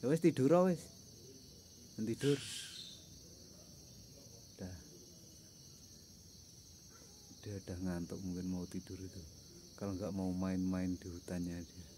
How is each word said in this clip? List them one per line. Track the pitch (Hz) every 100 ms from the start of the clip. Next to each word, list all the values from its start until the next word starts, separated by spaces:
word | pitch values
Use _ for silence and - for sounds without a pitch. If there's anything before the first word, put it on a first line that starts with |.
Ya | 120
wis | 160 170
tidur, | 139 131 170 185
wis. | 170 - - - - - - - - - - - -
Tidur. | 110 113 135 143 - - - - - - - - - - - - - - - - - - - - - -
Udah. | 95 92 - - - - - - - - - - - - - - - - - - - - - - - - - -
Dia | - 101
udah | - 92 92
ngantuk, | 87 85 -
mungkin | 95 90 92
mau | 90 87
tidur | 92 - 92
itu. | 95 95 78 - - - - -
Kalau | 101 95
nggak | 101
mau | 95 92 92
main-main | 92 92 92 92 92 90
di | 95
hutannya | 85 - 90 87 85
dia. | 82 90 80